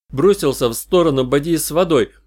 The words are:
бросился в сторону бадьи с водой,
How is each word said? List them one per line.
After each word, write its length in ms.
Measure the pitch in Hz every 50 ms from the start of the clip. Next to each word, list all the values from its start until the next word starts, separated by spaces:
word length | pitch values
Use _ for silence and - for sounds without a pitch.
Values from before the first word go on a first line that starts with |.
| _ _
бросился 580 | 131 131 156 202 190 - 165 139 123 - 135 117
в 60 | 117
сторону 500 | - - - 185 180 170 160 139 135 127
бадьи 320 | 123 139 147 143 170 165
с 140 | 156 - -
водой, 400 | 147 175 185 165 160 123 - - _ _ _